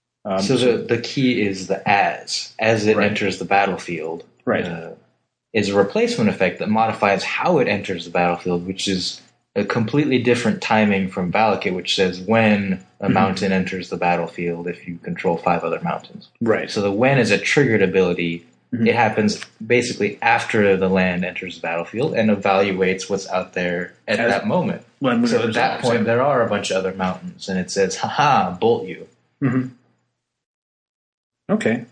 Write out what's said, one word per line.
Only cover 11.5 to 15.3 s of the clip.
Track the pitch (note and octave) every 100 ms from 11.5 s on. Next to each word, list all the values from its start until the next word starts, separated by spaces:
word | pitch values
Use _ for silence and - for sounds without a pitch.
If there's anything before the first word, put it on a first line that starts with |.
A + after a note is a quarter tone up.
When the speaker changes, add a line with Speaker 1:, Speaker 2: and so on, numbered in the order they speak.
| F#2+ G2+
Speaker 2:
which | F2+ F2 -
says | F#2+ F2+
when | F#2 A2+ A2 G2+ F#2+ F#2 - -
a | G2
Speaker 1:
Mm-hmm. |
Speaker 2:
mountain | F#2+ F#2+ F#2 G2
enters | F#2+ F#2 F#2 F2
the | E2+
battlefield | F2 E2+ E2+ - F2 E2+ F2
if | - -
you | E2+
control | - E2+ F#2